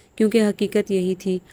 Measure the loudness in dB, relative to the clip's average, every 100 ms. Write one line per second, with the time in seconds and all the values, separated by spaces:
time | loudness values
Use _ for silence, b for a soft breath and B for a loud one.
0 | b -2 2 2 2 0 -2 -2 -2 -2
1 | -2 -4 -4 -6 B